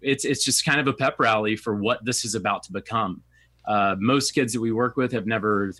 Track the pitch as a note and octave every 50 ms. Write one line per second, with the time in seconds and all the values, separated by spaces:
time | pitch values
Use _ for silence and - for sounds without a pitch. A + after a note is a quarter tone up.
0 | - C#3 C3+ C3+ - C#3+ C#3 - - C3+ - - - D#3 C#3+ D3 C3+ C#3 - -
1 | C3+ C3 - - B2+ A2+ A2 G#2+ G#2+ G#2+ A2 - - A#2 G#2 G#2 G2+ A2+ A#2+ -
2 | A2 B2 A#2+ - - A2+ A2 G#2+ F#2 G#2 G2 F#2 - - F#2 G2 - - A2+ A2+
3 | G#2+ F#2+ F2+ - - _ _ _ _ _ _ _ - - G#2+ G2+ G2 G2 F#2+ F#2+
4 | G#2 B2 C#3 C#3 C3+ - - D3 C3 A2+ B2 A#2 A2+ A2+ G#2+ A#2 B2 A#2+ - C3+
5 | B2+ B2 B2+ A2 F#2+ G#2+ A2+ G#2+ G#2 G#2+ G#2 G2 G2+ F#2+ -